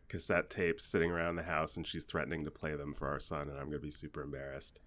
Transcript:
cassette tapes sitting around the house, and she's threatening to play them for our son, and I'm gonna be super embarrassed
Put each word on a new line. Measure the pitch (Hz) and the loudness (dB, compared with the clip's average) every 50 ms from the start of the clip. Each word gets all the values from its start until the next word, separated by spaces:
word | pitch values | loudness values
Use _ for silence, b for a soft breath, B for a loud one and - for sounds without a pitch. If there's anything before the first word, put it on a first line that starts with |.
| - - | -6 -8
cassette | - 85 - - 92 87 - - | -6 -4 0 4 4 4 4 2
tapes | - - 90 85 80 - - | 2 2 4 4 4 2 0
sitting | - - 90 82 85 | 2 4 6 6 6
around | 87 85 85 85 85 | 4 4 2 2 2
the | 85 | 0
house, | 80 87 80 78 80 - - | 0 0 2 2 2 0 -2
and | 87 80 | -4 -4
she's | - - 80 - | -4 -4 -6 -6
threatening | - - 85 73 65 82 80 76 | -2 0 0 0 0 0 -2 -2
to | 69 | -4
play | - - - 78 76 | -4 -2 -2 -2 -2
them | 71 71 73 67 | -2 -2 -4 -4
for | - 71 69 | -2 -2 0
our | 71 65 | 0 -2
son, | - - 82 73 71 71 | -2 -2 -2 -2 -2 -4
and | 71 69 | -4 -4
I'm | 69 | -4
gonna | 73 73 71 | -4 -4 -4
be | 73 73 | -4 -6
super | 71 - 78 73 - 78 | -6 -8 -10 -8 -6 -6
embarrassed | 69 71 69 67 69 69 67 67 - - - - - | -6 -6 -6 -6 -6 -6 -8 -8 -10 -12 -14 -18 -8